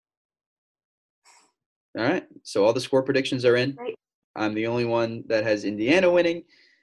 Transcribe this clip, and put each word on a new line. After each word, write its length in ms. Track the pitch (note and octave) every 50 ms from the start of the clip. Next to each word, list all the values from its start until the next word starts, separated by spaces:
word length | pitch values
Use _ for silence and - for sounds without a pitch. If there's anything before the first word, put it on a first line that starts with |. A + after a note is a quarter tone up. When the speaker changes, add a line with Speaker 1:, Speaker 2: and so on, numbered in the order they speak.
| _ _ _ _ _ _ _ _ _ _ _ _ _ _ _ _ _ _ _ _ _ _ _ _ _ _ _ _ _ _ _ _ _ _ _ _ _ _ - -
Speaker 1:
All 80 | A2+
right. 200 | C3 F3+ - - - - - -
So 200 | - - G#2+ G2
all 80 | A2
the 80 | A#2+ C3
score 240 | B2 - - C3 C3+
predictions 400 | C#3+ C#3+ C3+ C3+ - D3 B2+ A#2+
are 120 | B2 A#2
in. 160 | B2 B2 C#3
Speaker 2:
Great. 240 | C#3 - - - - - _ _ _ _ _ _ _
Speaker 1:
I'm 180 | - G#2+ G#2+ G#2+
the 140 | G#2+ A2+ A2+
only 180 | A#2 A#2+ A#2+
one 380 | A#2 A#2 A#2 A#2 A2+ A2+ A#2 - -
that 160 | A2+ A2 G#2
has 220 | A2+ G#2+ G#2 F#2+
Indiana 440 | G2 G#2+ G#2 A2 B2+ D#3 F#3 F#3 F3
winning, 340 | F3 F3 E3+ E3+ E3+ F3 - _ _ _ _ _ _ _